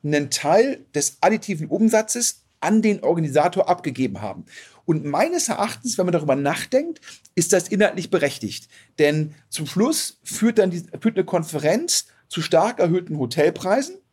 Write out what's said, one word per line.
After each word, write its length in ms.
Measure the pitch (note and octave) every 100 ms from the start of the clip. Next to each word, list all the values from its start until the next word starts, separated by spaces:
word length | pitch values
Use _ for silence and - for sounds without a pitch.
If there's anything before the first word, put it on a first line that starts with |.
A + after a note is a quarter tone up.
einen 260 | D3 D3 C#3+
Teil 560 | - C#3+ F#3 C4 - _
des 260 | D3 C#3+ -
additiven 480 | F#3 A3 G#3+ E3+ D#3
Umsatzes 720 | E3+ A3 A3 A3 A#3+ A#3 - _ _
an 220 | D#3 A3
den 220 | G#3+ G3+
Organisator 640 | B2+ E3+ D#3 C3+ E3+ F#3 -
abgegeben 520 | F3 D#3 B2 B2+ G2
haben. 240 | G#2 - - - - _ -
Und 180 | D#3
meines 440 | D3 C#3+ D4+ F4 -
Erachtens, 480 | - A3 - B3 A3
wenn 100 | F3+
man 60 |
darüber 220 | E3+ D3
nachdenkt, 680 | C3+ C#3+ - - B3+ E4 D#4+ - - _ -
ist 160 | E3
das 160 | F#3+ F3
inhaltlich 420 | G3 G3+ - E3
berechtigt. 580 | F3 C#3+ - G2+ - - - _ -
Denn 360 | D3 D3+ D3+ - _
zum 160 | - D3+
Schluss 520 | F3+ A#3+ D#4 - _
führt 340 | - - A3+ A3+
dann 120 | F#3
die, 120 | E3+ F3 -
führt 160 | A3+ G#3
eine 80 |
Konferenz 840 | F3+ F3+ D#3+ D3+ D3+ G#3 E4+ - - _ _
zu 140 | -
stark 380 | D#3+ E3 G3+ B3
erhöhten 360 | E3+ F3+ F3 D3+
Hotelpreisen. 760 | B2 D#3+ D#3 - F#3 A#3 C#4+ F#4+ _